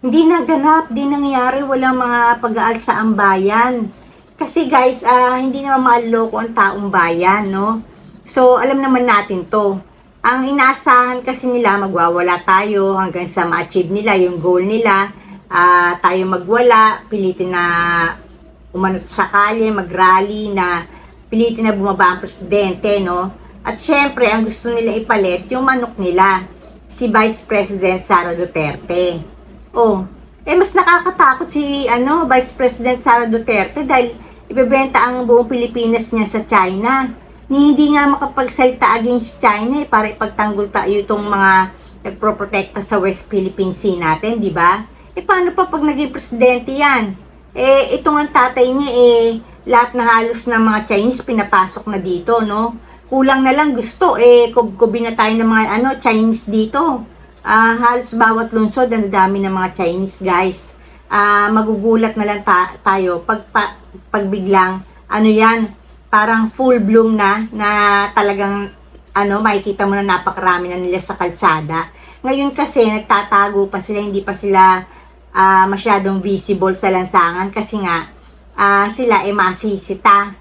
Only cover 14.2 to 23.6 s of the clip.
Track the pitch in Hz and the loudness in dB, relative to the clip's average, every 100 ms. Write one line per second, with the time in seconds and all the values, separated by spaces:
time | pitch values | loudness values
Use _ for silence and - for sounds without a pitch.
14.2 | 180 175 170 180 190 220 226 196 202 - | 0 0 0 0 0 0 0 0 -2 -8
15.2 | - - - 175 175 175 175 175 180 185 | -20 -20 -6 2 4 4 2 0 0 0
16.2 | 190 185 175 233 247 220 214 185 - 214 | -2 -4 0 2 6 6 4 2 -6 -4
17.2 | 190 180 185 180 175 175 170 170 165 - | -4 -2 -4 -2 -2 0 0 0 -2 -6
18.2 | - - - - - 180 190 190 - - | -16 -20 -20 -20 -12 -4 -2 -4 -8 -4
19.2 | 185 202 208 226 220 208 175 180 185 190 | 0 2 2 2 0 -2 -4 2 4 4
20.2 | 202 214 214 196 180 175 - - - - | 2 -6 -6 -2 -2 -4 -8 -20 -20 -20
21.2 | - 220 233 226 220 202 196 190 185 180 | -6 0 0 0 -2 0 -2 2 2 0
22.2 | 190 - 180 202 196 180 214 202 180 180 | -10 -14 -2 -2 0 -4 -2 -2 -2 -4
23.2 | 190 - - - | -6 -10 -20 -14